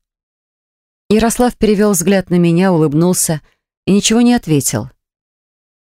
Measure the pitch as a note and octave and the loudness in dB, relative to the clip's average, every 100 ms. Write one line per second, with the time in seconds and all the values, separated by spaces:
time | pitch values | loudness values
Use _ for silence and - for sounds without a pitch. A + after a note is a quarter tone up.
0 | _ _ _ _ _ _ _ _ _ _ | _ _ _ _ _ _ _ _ _ _
1 | - G#3+ A3+ - B3 - A3 G3+ G#3 G3 | -2 0 0 0 -2 0 0 2 0 0
2 | D3 G3 - F3 E3+ E3 F#3+ E3+ D#3 D3 | 0 -2 0 0 2 2 2 2 0 0
3 | F3 F3+ - D#3 - _ _ _ - G3 | 0 0 -4 -6 -10 _ _ _ -2 0
4 | - A3+ A#3+ A#3+ - D3 - A2+ B2+ - | 0 2 2 0 0 -2 -2 -6 -8 -16
5 | _ _ _ _ _ _ _ _ _ | _ _ _ _ _ _ _ _ _